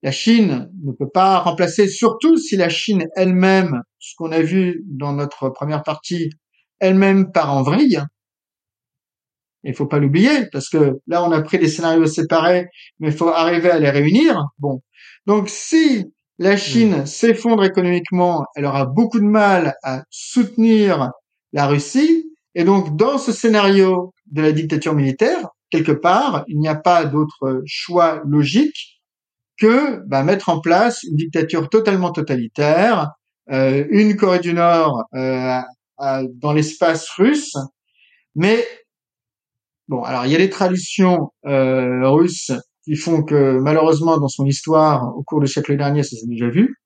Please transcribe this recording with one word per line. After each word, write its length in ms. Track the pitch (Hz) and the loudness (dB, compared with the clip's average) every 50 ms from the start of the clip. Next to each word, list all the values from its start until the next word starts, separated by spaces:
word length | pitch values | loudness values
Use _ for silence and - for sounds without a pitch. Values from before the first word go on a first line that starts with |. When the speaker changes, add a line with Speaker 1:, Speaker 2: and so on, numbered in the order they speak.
| - | -6
Speaker 1:
La 60 | 143 | -6
Chine 580 | 131 - - 220 226 233 214 185 139 123 113 - - 190 156 | -6 -4 2 2 4 4 4 2 0 -4 -6 -10 -14 -12 -10
ne 80 | 143 | -10
peut 180 | 117 - 143 131 | -8 -6 -8 -4
pas 300 | - 185 190 190 190 185 | 0 2 2 4 2 2
remplacer, 480 | 185 180 156 151 185 175 - - 208 190 | 0 -2 -2 0 -2 -2 2 2 0 0
surtout 500 | 196 - 233 233 - - - 320 330 320 | 2 0 0 0 0 2 2 2 2 2
si 180 | - - - 190 | 2 -2 0 0
la 120 | 175 165 | 0 0
Chine 380 | 160 - - - 208 190 160 160 - | 0 -4 -2 -2 0 -2 -2 -4 -2
elle-même, 680 | 190 185 185 185 180 185 190 190 190 190 170 147 123 - _ _ _ | 0 0 2 2 2 4 4 4 4 2 0 -2 -6 -6 _ _ _
ce 160 | - - - | -20 -20 -16
qu'on 160 | _ 170 165 | _ -8 -4
a 100 | 160 160 | 0 0
vu 420 | 160 160 180 190 185 180 175 165 - | 0 2 0 0 0 0 -2 -6 -10
dans 280 | 196 147 131 143 143 143 | -12 -10 -8 -6 -6 -4
notre 360 | 143 147 143 - - - 135 | -4 -6 -6 -8 -6 -6 -8
première 320 | 131 - 143 147 151 151 | -6 -6 -6 -6 -6 -6
partie, 480 | 151 - - - _ - 180 170 165 156 156 _ _ _ _ _ _ _ _ _ | -4 -6 -8 -8 _ -8 -6 -6 -6 -6 -8 _ _ _ _ _ _ _ _ _
elle-même 520 | 196 185 190 190 196 196 196 196 190 185 | 0 2 4 4 4 4 4 4 2 2
part 200 | 190 175 156 143 | 0 -2 0 0
en 120 | 139 139 131 | 0 0 0
vrille. 360 | 135 151 220 302 277 196 147 143 147 _ _ _ _ _ _ _ _ _ _ _ _ _ _ _ _ _ _ _ _ _ _ _ _ _ _ _ _ _ _ _ | 0 2 2 2 2 2 0 -2 -8 _ _ _ _ _ _ _ _ _ _ _ _ _ _ _ _ _ _ _ _ _ _ _ _ _ _ _ _ _ _ _
Il 100 | 143 131 | -10 -6
faut 140 | - 143 147 | -6 -4 -2
pas 100 | - 147 | 0 0
l'oublier, 480 | 143 139 139 165 202 262 302 277 233 196 | 0 2 2 4 4 4 4 2 0 -2
parce 180 | - 143 - - | -6 -10 -8 -4
que 300 | - 160 151 139 131 131 _ - | 0 2 2 2 0 -4 _ -4
là, 160 | 165 175 175 170 | -2 0 0 0
on 40 | |
a 100 | 165 156 | 0 0
pris 160 | 156 - - 175 | -2 -2 -2 0
des 100 | 170 151 | 0 0
scénarios 380 | 151 - 165 165 160 165 165 | 0 -2 -2 0 2 2 2
séparés, 640 | 156 156 - 156 156 170 165 160 170 180 180 180 180 _ - - - _ _ | 2 0 -4 -4 0 0 2 2 2 2 2 0 -4 _ -20 -20 -20 _ _
mais 80 | 165 156 | -4 -4
il 80 | 151 | -2
faut 140 | 151 170 170 | 0 0 0
arriver 420 | 160 165 165 165 175 170 165 180 | 0 2 0 0 0 2 2 2
à 80 | 175 160 | 2 4
les 100 | 151 143 | 2 2
réunir. 560 | 139 143 143 151 175 240 311 330 247 175 147 143 _ _ | 2 2 2 2 4 4 4 4 2 0 -4 -8 _ _
Bon. 240 | 139 143 135 127 _ _ _ _ - - - _ _ | -8 -6 -6 -8 _ _ _ _ -20 -20 -20 _ _
Donc, 240 | - 202 214 196 - | 0 0 0 0 -4
si 640 | - - - - - 320 320 294 262 214 185 - _ _ _ _ _ _ | -8 -12 -10 0 2 2 2 4 2 0 -4 -8 _ _ _ _ _ _
la 180 | 175 190 202 | 0 0 2
Chine 420 | 202 196 - 139 233 226 214 185 147 | 0 -2 -2 2 2 4 4 2 0
Speaker 2:
Hmm. 80 | 139 143 | -4 -6
Speaker 1:
s'effondre 560 | - - - 233 226 220 - 233 233 214 196 | -6 0 2 2 2 2 2 0 0 0 0
économiquement, 840 | 190 190 - 180 180 180 175 175 - 185 180 180 180 175 160 135 - _ | -2 -2 -2 0 0 0 -2 -2 -4 -2 0 0 0 0 -2 -4 -6 _
elle 100 | 143 143 | -6 -4
aura 200 | 143 135 139 135 | -4 -2 -2 -2
beaucoup 340 | 131 131 170 240 220 - 233 | -2 0 0 0 0 0 0
de 60 | 202 | 0
mal 480 | 208 208 214 208 202 196 180 165 143 135 - | 2 2 4 4 4 2 2 0 -2 -4 -6
à 220 | - 135 131 131 143 _ | -8 -8 -8 -8 -10 _
soutenir 1000 | - - - - - 254 233 196 - 233 220 226 220 220 208 196 180 151 135 123 - _ _ _ _ _ _ _ | -20 -20 -18 -6 -2 -2 -2 -2 0 0 2 4 4 4 4 2 2 0 -2 -4 -6 _ _ _ _ _ _ _
la 140 | - 147 143 | -2 -2 0
Russie. 680 | 143 147 143 143 - - 254 294 320 330 330 311 - - _ _ _ _ | 2 2 0 -2 -2 -2 0 2 2 2 0 0 -8 -16 _ _ _ _
Et 100 | 175 165 | -2 2
donc, 320 | 180 196 196 185 156 151 | 2 4 2 2 -2 0
dans 220 | 151 220 254 285 269 | 0 0 0 0 -2
ce 140 | - - | -2 -4
scénario 840 | 220 - - 226 220 214 202 196 196 196 190 185 185 180 180 185 _ _ _ _ | -6 0 0 2 2 4 4 4 4 4 4 4 2 0 -4 -8 _ _ _ _
de 120 | 147 147 156 | -4 0 0
la 80 | 156 | 2
dictature 420 | 151 151 160 151 156 147 - 170 156 | 2 0 -2 -2 -4 -4 -2 -2 0
militaire, 540 | 147 139 135 131 - 214 254 349 349 330 - _ _ _ _ | 0 0 0 0 0 0 0 0 -2 -6 -10 _ _ _ _
quelque 220 | - 160 160 - - | -4 -2 0 0 -2
part, 500 | 147 - 170 180 214 277 277 202 196 143 - | 0 2 2 2 2 2 0 -2 -4 -6 -6
il 120 | 156 147 | -4 -4
n'y 80 | 151 156 | -2 -2
a 80 | 151 | -2
pas 300 | 151 151 180 175 170 160 | -2 2 2 2 2 2
d'autre 580 | 147 139 151 151 147 - _ 139 135 131 131 143 | 0 -2 -2 -2 -2 -4 _ -6 -4 -4 -4 -6
choix 560 | 147 - - - - 175 175 170 165 156 - - | -8 -12 -12 -12 -4 0 2 2 2 0 -2 -4
logique 680 | 143 143 151 147 135 143 220 302 302 - - - - _ _ _ _ _ _ _ _ _ _ _ _ _ - | -2 0 0 0 2 2 0 0 0 -2 -8 -20 -20 _ _ _ _ _ _ _ _ _ _ _ _ _ 0
que, 480 | - 214 233 262 294 285 240 190 - | 2 4 4 4 0 -2 -6 -8 -8
bah, 160 | - 135 135 | -4 -2 -2
mettre 280 | 135 160 202 190 - - | 0 0 0 0 0 -2
en 100 | 170 156 | -2 -2
place 420 | 156 165 165 185 220 240 226 - - | 0 0 2 2 2 0 -2 -4 -10
une 120 | 175 156 | -6 -4
dictature 540 | 147 165 165 - 165 156 160 - 170 143 143 | -4 -4 -2 -4 -4 -4 -2 -4 -4 -4 0
totalement 420 | - 220 220 214 196 185 180 175 | 0 0 2 2 0 0 -2 -2
totalitaire, 1000 | 165 156 147 - 143 127 117 110 _ - 147 147 156 165 196 233 233 185 151 147 - _ _ _ _ _ _ - | -4 -6 -4 -4 -4 -4 -4 -8 _ -2 0 2 2 2 2 2 2 0 -2 -6 -8 _ _ _ _ _ _ -6
euh, 360 | 139 131 135 135 131 139 143 151 | -2 0 0 2 2 0 -2 2
une 280 | - 202 214 214 208 208 | 2 4 4 4 2 2
Corée 220 | - 190 185 180 | 2 2 2 0
du 140 | 170 175 175 | 0 -2 -2
Nord, 520 | 175 170 170 170 165 160 151 139 117 110 - - | 2 2 4 4 4 2 0 0 -4 -8 -8 -8
euh, 460 | 131 131 131 131 127 127 127 127 127 123 123 127 _ _ _ _ _ | -6 -4 -4 -4 -4 -4 -4 -4 -4 -6 -8 -16 _ _ _ _ _
à, 260 | 139 139 135 135 131 131 | -4 -4 -4 -4 -4 -8
dans 220 | 127 123 123 147 | -10 -6 -4 -2
l'espace 580 | 151 156 151 151 - - 180 170 160 160 - - | 0 0 0 -2 -2 -2 0 0 0 -2 -6 -12
russe. 440 | - - 190 247 302 302 - - - 143 135 135 _ _ _ _ _ _ _ _ _ _ _ _ _ | -2 2 2 2 2 0 -4 -8 -10 -12 -12 -12 _ _ _ _ _ _ _ _ _ _ _ _ _
Mais, 300 | 147 160 196 220 233 233 - - - _ _ _ _ _ _ _ _ _ _ _ _ _ _ _ _ _ _ _ _ _ - | 0 2 2 2 2 0 -4 -8 -20 _ _ _ _ _ _ _ _ _ _ _ _ _ _ _ _ _ _ _ _ _ -8
bon, 160 | 151 123 117 | -8 -6 -6
alors, 220 | 120 131 123 123 | -6 -6 -4 -2
il 80 | 127 147 | 0 2
y 20 | |
a 20 | 165 | 2
les 100 | 185 190 | 2 0
traditions, 840 | 190 - 196 180 185 185 180 - - - 190 185 180 170 156 151 _ _ _ | 0 -2 -2 -2 -2 -2 -4 -8 -2 2 2 2 4 2 0 -6 _ _ _
euh, 640 | 143 143 135 131 131 131 131 127 127 127 127 127 135 | -2 0 0 2 2 0 0 0 -2 -2 0 2 2
russes 420 | 139 156 175 180 180 - - - 135 113 - _ _ _ _ | 2 2 2 0 -4 -6 -8 -8 -8 -8 -8 _ _ _ _
qui 120 | - 151 | -8 -8
font 280 | 151 - 175 165 160 151 | -6 -2 -2 0 0 0
que, 340 | 151 147 147 139 135 131 131 | 0 0 2 2 2 2 0
malheureusement, 600 | 135 147 156 160 156 160 160 147 160 165 160 156 | 0 2 2 2 2 2 2 2 2 0 0 0
dans 100 | 147 135 | 0 -4
son 180 | - - 143 | -4 -4 -2
histoire, 680 | 135 139 - - 156 160 156 156 156 147 131 123 127 - | -2 -2 -4 -2 0 2 2 2 2 2 0 -2 -6 -10
au 80 | - 147 | -12 -12
cours 160 | - - 151 | -6 -2 -2
du 80 | 143 135 | -2 -2
siècle 300 | - 147 143 - 143 143 | -2 -4 -4 -2 -2 -2
dernier, 260 | 143 143 143 147 139 | -2 -2 0 -2 -2
ça 140 | 135 - 113 | -4 -6 -12
s'est 100 | 113 120 | -10 -10
déjà 220 | 120 113 120 120 | -6 -4 -4 -2
vu. 260 | 120 156 220 285 277 _ _ | 2 2 2 2 0 _ _